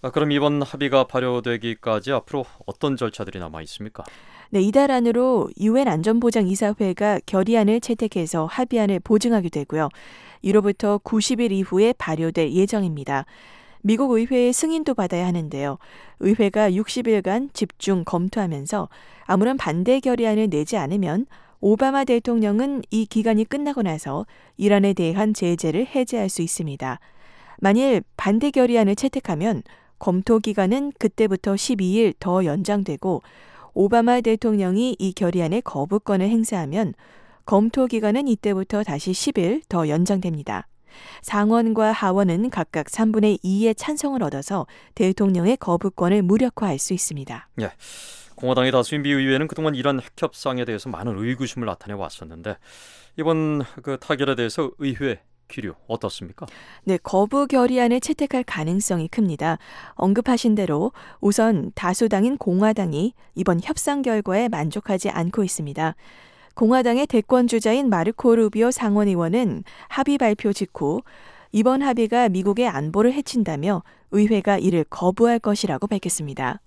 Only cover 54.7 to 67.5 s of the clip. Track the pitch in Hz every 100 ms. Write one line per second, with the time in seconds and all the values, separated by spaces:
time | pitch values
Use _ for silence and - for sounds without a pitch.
54.7 | - 143 127 139 104 _ _ _ - 104
55.7 | - - 113 101 - 92 - 151 - -
56.7 | - - 185 - 190 208 277 277 269 247
57.7 | 254 240 247 - 311 285 254 247 - 156
58.7 | 185 - 175 160 - 202 151 156 160 -
59.7 | - - - 190 202 233 240 240 214 185
60.7 | 147 208 - - - 196 202 226 196 -
61.7 | - 175 196 220 208 226 277 - 180 214
62.7 | 220 185 147 208 - - - 190 170 -
63.7 | 311 - 285 254 220 196 190 240 170 151
64.7 | 208 - 190 196 - 170 208 190 - 147
65.7 | 147 160 - - - - _ - - 220
66.7 | 254 240 240 285 233 208 254 240